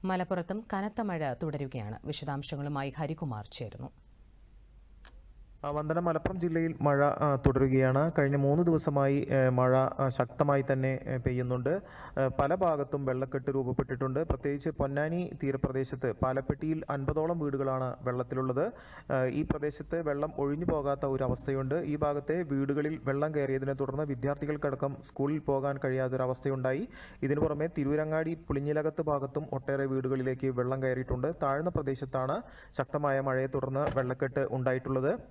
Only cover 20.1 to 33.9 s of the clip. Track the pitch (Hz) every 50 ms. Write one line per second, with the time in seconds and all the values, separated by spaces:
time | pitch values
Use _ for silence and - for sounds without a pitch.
20.1 | 143 139 147 156 156 - 143 139 143 151 175 170 160 151 139 143 139 135 - 139
21.1 | 135 131 135 127 123 123 - - 139 135 135 131 139 165 165 - 147 147 151 147
22.1 | 147 147 139 - 160 175 180 151 139 135 139 139 143 143 147 151 160 156 - 139
23.1 | 135 139 147 156 156 147 143 131 135 135 135 135 139 135 139 131 135 139 156 147
24.1 | 139 120 117 139 143 139 - 147 156 147 - 165 135 127 - 139 139 - - -
25.1 | - - 139 143 151 156 143 - 143 135 135 139 143 135 - 135 131 131 131 127
26.1 | 127 131 131 127 131 127 - 143 135 131 127 131 131 143 214 - - - - -
27.1 | - - - 139 143 147 156 160 151 143 151 165 170 - 143 135 147 151 156 156
28.1 | 156 156 160 160 170 160 - - 147 139 139 147 151 151 151 156 151 - 165 151
29.1 | 147 143 135 135 135 147 156 - - 135 131 - 139 139 139 135 131 131 131 127
30.1 | 135 131 127 131 131 127 135 131 127 123 123 123 131 135 131 131 127 127 131 -
31.1 | - 127 123 147 165 - - 139 135 143 160 180 175 - 147 139 135 127 - 131
32.1 | - 135 131 131 151 202 247 - - - - - - - 135 - - 147 147 143
33.1 | 135 135 135 139 131 131 131 135 131 143 131 135 131 135 147 143